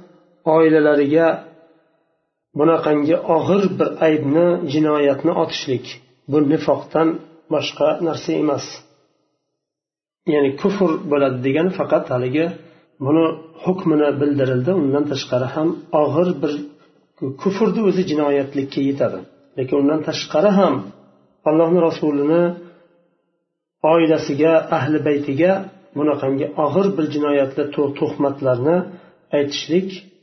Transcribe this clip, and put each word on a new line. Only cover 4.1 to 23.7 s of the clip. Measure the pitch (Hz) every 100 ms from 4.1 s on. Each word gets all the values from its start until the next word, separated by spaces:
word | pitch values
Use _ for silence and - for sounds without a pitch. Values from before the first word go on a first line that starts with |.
| 151 135 156 175 170
jinoyatni | 160 151 156 151 143 135 160
otishlik, | 180 160 - - 120 - - _ _ -
bu | 147
nifoqdan | 143 156 156 139 - 156 160 - - - -
boshqa | 156 131 - 147 -
narsa | 165 135 -
emas. | 160 151 135 - - - _ _ _ _ _ _ _ _ _ _ _ _ _ -
Ya'ni | 151 135
kufr | 135 202 190 180 -
bo'ladi | 151 143 139 127
degani | 135 143 185
faqat | 175 143 160 -
haligi | 127 127 147 170 - - _ _ -
buni | 135 156 160 160 -
hukmini | - 180 180 160 151 147
bildirildi. | 135 147 139 131 127 139
Undan | 190 139 143
tashqari | 147 139 - 123 127
ham | 156 165 - -
og'ir | 156 143 147 180
bir | 143 156 147 - - _ _ _ _ 131
kufrni | - 196 196 214 220
o'zi | 202 180
jinoyatlikka | 175 151 147 139 135 143 135 -
yetadi. | 139 135 117 92 - _ _ -
Lekin | 127 143
undan | 143 156
tashqari | 156 143 - 156 202
ham | 196 175 127 - - _ _ _ _ -
Allohni | 156 165 175
Rasulini | 165 160 156 143 147 170 175 180 - - _ _ _ _ _ _ _ _ _